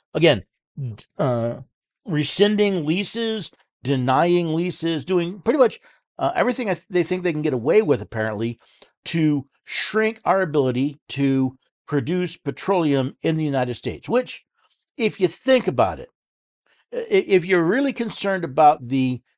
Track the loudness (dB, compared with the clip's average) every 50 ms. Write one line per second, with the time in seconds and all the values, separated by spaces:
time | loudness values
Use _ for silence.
0 | _ _ -2 2 4 4 4 2 -2 _ _ _ _ _ _ -10 -10 -10 -10 -12
1 | -16 -14 _ -4 -2 0 0 0 -2 -2 -4 -6 -12 _ _ _ _ _ _ _
2 | -10 -6 -4 -4 -2 -2 0 2 2 2 4 2 2 0 0 -2 -2 -2 -2 -2
3 | -2 -4 -6 -6 -4 -4 -4 -6 -8 -10 _ _ _ _ _ _ -4 -2 -2 0
4 | 2 2 2 2 4 4 2 2 0 0 -2 -2 -2 -4 -4 -4 -4 -4 -4 -4
5 | -4 -2 -2 -2 -2 -2 -6 -6 -2 0 2 4 4 2 0 -4 _ _ _ _
6 | _ _ _ -4 -4 -2 0 0 0 0 0 -2 -2 -4 -4 -4 -6 -4 -2 0
7 | 0 0 -2 -2 -2 -2 -2 -2 -2 -2 -2 0 0 2 4 4 4 4 2 0
8 | -2 -6 -6 -4 -4 -4 -2 -2 -4 -4 -4 -8 _ _ _ _ -20 _ _ _
9 | -10 -4 0 2 2 4 2 2 -2 _ _ _ _ -10 -8 -6 -6 -2 0 0
10 | 0 0 -2 -2 -2 0 0 0 0 0 2 2 2 2 2 0 0 -2 -4 -8
11 | _ -10 -4 0 0 2 2 2 0 0 -2 _ _ _ _ _ _ -4 -2 -2
12 | -2 0 -2 -2 -2 -4 -6 -8 -8 -8 -8 -6 -2 -2 0 2 2 2 2 0
13 | 0 -2 -4 _ -2 -2 0 0 0 -2 0 -2 -2 -2 -4 -6 -8 -8 -8 -8
14 | -6 -2 -2 -2 -2 -2 -8 -16 _ _ _ _ _ _ _ _ _ _ _ -2
15 | -2 -2 0 0 -2 -2 -2 0 0 2 2 4 2 0 0 0 0 0 -2 -6
16 | -12 -16 _ _ _ _ _ _ _ _ _ _ _ _ _ _ _ _ -10 -8
17 | -4 0 0 0 2 4 2 2 2 2 2 2 2 2 2 2 2 0 -2 -4
18 | -6 -6 -6 -6 -4 -2 -2 -2 -4 -2 2 6 6 6 6 4 0 -4 -2 0
19 | 0 0 -2 -4 _ _ _